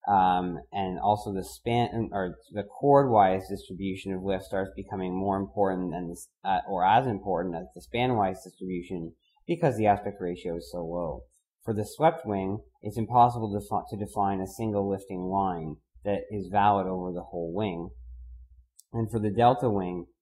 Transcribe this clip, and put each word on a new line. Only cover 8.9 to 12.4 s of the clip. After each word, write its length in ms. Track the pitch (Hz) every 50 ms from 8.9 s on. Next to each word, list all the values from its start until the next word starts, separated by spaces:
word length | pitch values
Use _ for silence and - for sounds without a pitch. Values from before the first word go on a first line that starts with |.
| 95 87 82 82 - _ _ _ _ _ _
because 320 | - 170 160 - 143 120 107
the 80 | 110
aspect 300 | 104 101 98 - 107 98 -
ratio 360 | 92 87 90 - - 87 85
is 120 | 85 82 -
so 140 | - 87 85
low. 380 | 82 85 87 87 80 71 - - _ _ _ _ _ _ _ _
For 80 | - 110
the 140 | 101 107
swept 400 | - - - 147 165 170 - -
wing, 320 | 110 101 98